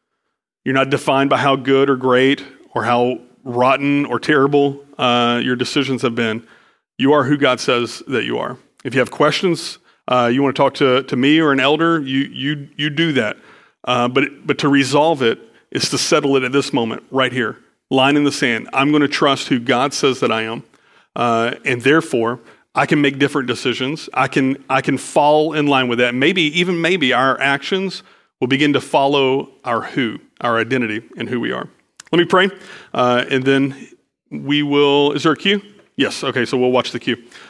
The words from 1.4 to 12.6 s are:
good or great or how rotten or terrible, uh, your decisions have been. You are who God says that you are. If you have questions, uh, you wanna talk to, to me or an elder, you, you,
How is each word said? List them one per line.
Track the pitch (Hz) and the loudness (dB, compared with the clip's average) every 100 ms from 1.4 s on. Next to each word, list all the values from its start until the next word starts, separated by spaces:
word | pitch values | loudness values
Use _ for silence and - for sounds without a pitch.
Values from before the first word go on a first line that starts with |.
| 139 135 | 2 0
good | 127 135 139 | 2 2 2
or | 131 | 0
great | 131 123 135 139 - - - 120 | 2 2 2 0 -6 -20 -12 -6
or | |
how | 110 120 123 123 - _ | 0 0 0 -4 -10 _
rotten | 131 120 123 135 139 143 131 | -6 0 2 2 0 0 -2
or | 117 | -4
terrible, | - 151 139 143 139 139 - - | 0 2 4 4 2 -2 -14 -2
uh, | 127 120 120 120 | 0 2 2 0
your | 127 123 | -2 -2
decisions | 117 147 135 127 | -2 -2 -2 -2
have | 127 113 | -2 -2
been. | 113 110 - _ _ _ _ - | -4 -4 -10 _ _ _ _ -2
You | 135 | 2
are | 147 | 2
who | 127 147 | 2 2
God | 135 123 | 0 0
says | - 120 117 - - | 0 -2 -2 -8 -6
that | 123 117 | -4 -4
you | 120 | -4
are. | 120 123 _ _ | -6 -10 _ _
If | - | -4
you | 127 | -2
have | 120 | 0
questions, | - - - 190 165 - - _ _ - | 2 0 2 -2 -2 -6 -16 _ _ -2
uh, | 127 120 | 2 2
you | 127 | 2
wanna | 139 | 0
talk | 127 135 135 | 2 0 2
to, | 139 127 | 2 2
to | 131 127 | 0 0
me | 135 156 | 4 4
or | 156 | 4
an | 135 | 2
elder, | 131 151 165 165 | 2 2 0 0
you, | 135 135 143 | -2 -4 -4
you, | 131 135 151 | -6 -6 -6